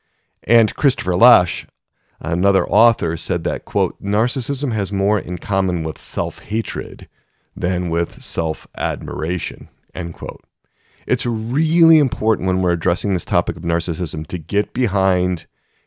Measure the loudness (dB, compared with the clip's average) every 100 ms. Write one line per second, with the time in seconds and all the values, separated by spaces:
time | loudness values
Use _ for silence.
0 | _ _ _ _ 2 4 4 2 0 0
1 | 0 4 8 8 4 -4 -12 _ _ _
2 | _ -10 -4 0 4 2 2 4 4 4
3 | -2 -4 -2 -2 -2 -4 -2 0 0 -2
4 | -2 0 0 -2 -4 -4 -2 -2 -2 -2
5 | 0 0 -2 -8 -2 0 0 0 -4 -6
6 | -6 -4 -4 -6 -6 -4 -4 -6 -8 -10
7 | -16 _ _ _ _ -4 -2 0 0 0
8 | -2 -4 -6 -2 -2 -4 -8 -6 -6 -4
9 | -6 -6 -4 -4 -6 -12 -18 _ _ -8
10 | -8 -8 -10 -12 _ _ _ _ _ _
11 | -2 -2 0 -4 -2 -2 2 4 6 6
12 | 4 0 0 2 2 2 2 2 0 0
13 | 0 -2 0 0 0 -2 -2 0 0 -4
14 | -4 -4 -6 -8 -2 -2 -2 -2 -2 2
15 | 2 2 0 -2 -8 _ _ _